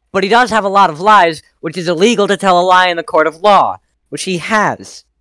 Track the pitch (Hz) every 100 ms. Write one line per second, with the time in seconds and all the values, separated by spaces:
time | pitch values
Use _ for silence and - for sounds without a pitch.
0 | _ 196 196 233 247 220 196 202 185 151
1 | 202 208 170 156 _ _ 165 180 165 160
2 | 220 214 202 196 196 175 185 185 185 170
3 | 160 165 156 160 202 190 113 92 _ _
4 | _ 143 190 175 147 220 180 110 98 -
5 | _ _